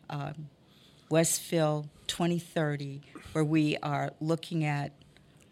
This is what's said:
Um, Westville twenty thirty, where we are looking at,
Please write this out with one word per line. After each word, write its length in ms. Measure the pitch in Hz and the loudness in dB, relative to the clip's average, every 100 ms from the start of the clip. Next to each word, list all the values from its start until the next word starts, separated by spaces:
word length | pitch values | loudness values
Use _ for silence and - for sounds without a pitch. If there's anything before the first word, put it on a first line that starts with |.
| - | -10
Um, 420 | 147 143 147 151 - _ - - - - | -6 -6 -8 -14 -18 _ -20 -20 -20 0
Westville 760 | 156 165 - - 170 151 151 147 - - | 2 4 0 0 2 2 2 -4 -12 -10
twenty 320 | - 170 175 | -2 0 0
thirty, 640 | 165 170 151 143 143 139 - - - | -2 -2 0 -2 -6 -10 -14 -20 -6
where 100 | 160 | 0
we 340 | 151 160 151 151 | 4 4 4 2
are 340 | 151 143 139 - | -2 -2 -2 -4
looking 420 | 156 160 - 170 | -2 -2 -2 -2
at, 300 | 151 143 143 - - - - - - | 0 0 -4 -10 -20 -20 -20 -20 -20